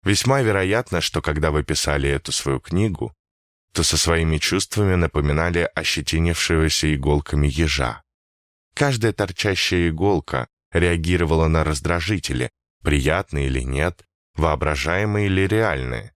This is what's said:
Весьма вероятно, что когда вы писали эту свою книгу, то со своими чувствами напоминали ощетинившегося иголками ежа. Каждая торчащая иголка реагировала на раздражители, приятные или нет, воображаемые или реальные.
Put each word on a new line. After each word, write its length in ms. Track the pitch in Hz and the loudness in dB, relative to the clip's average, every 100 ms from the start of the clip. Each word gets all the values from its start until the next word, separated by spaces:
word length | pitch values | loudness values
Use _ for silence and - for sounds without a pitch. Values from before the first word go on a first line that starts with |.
Весьма 380 | 98 101 120 139 | 2 2 2 2
вероятно, 600 | 117 98 92 110 123 90 | 2 2 2 0 0 -2
что 200 | - - | -2 -2
когда 300 | 78 76 78 | -2 0 2
вы 120 | 76 | 0
писали 460 | 71 76 - 73 69 | 0 -2 0 0 0
эту 220 | 69 - | -2 -4
свою 280 | - 71 65 | -6 -2 -4
книгу, 540 | - 87 107 82 57 - _ _ _ _ _ | -2 -2 -2 -2 -8 -10 _ _ _ _ _
то 100 | - | -2
со 140 | 80 80 | 0 0
своими 400 | - 82 80 78 | 2 2 2 0
чувствами 580 | - 92 - - 101 90 | 0 -2 -2 0 2 2
напоминали 760 | 82 76 71 73 85 85 85 - | 0 0 0 0 0 0 -2 -2
ощетинившегося 1200 | 80 - 71 80 85 82 - 82 80 - 78 73 | -4 -4 -2 0 0 0 0 2 2 0 0 0
иголками 520 | 69 73 - 73 71 | 2 0 0 0 2
ежа. 540 | 67 78 69 62 - _ _ _ _ _ _ _ | 2 0 0 -4 -6 _ _ _ _ _ _ _
Каждая 400 | - 143 123 113 | -2 0 2 0
торчащая 760 | 101 98 90 107 92 - 90 85 | 0 -4 -2 -2 0 0 2 0
иголка 580 | 80 98 90 - 65 62 _ _ | 0 2 0 0 -6 -6 _ _
реагировала 760 | 85 87 87 80 87 82 80 80 | 0 2 2 2 2 2 2 4
на 160 | 80 | 2
раздражители, 880 | 78 76 - 85 82 101 - 64 62 _ _ _ | 0 -2 -2 -2 -2 -4 -2 -4 -6 _ _ _
приятные 680 | 71 73 67 85 - 73 67 | 0 0 2 0 -2 -4 -2
или 140 | 65 | -2
нет, 440 | 62 67 82 - _ _ _ - | -4 -2 -2 -4 _ _ _ -2
воображаемые 920 | 80 73 76 71 80 90 107 104 101 | 0 0 -2 -2 -2 -2 0 0 0
или 200 | 95 95 | 2 2
реальные. 680 | 107 110 69 62 58 50 | 2 0 -2 -4 -8 -12